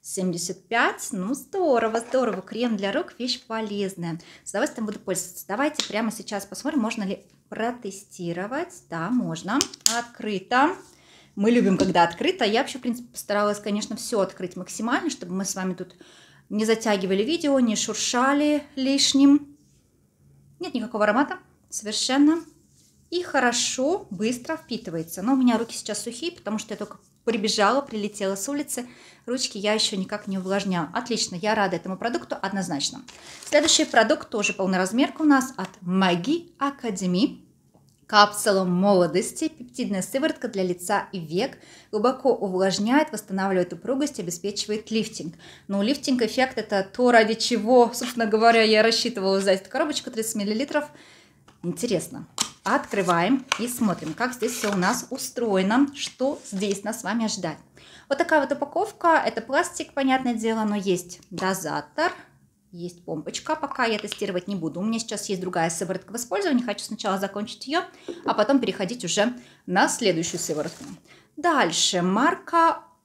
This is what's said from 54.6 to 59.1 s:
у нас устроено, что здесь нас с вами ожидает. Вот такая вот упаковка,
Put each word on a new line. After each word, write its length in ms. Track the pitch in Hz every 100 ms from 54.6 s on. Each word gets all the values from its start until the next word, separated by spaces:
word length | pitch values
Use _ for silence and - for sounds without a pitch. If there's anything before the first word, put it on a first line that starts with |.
| 208
у 40 | 202
нас 300 | 180 247 -
устроено, 800 | 262 - - 233 190 190 233 285 -
что 460 | - - 262 302 -
здесь 320 | 196 202 190
нас 160 | 160 165
с 40 |
вами 200 | 180 226
ожидает. 360 | 220 196 175 156 - _ - - -
Вот 80 | 277
такая 240 | 339 311
вот 100 | 269
упаковка, 720 | 277 285 330 415 - 349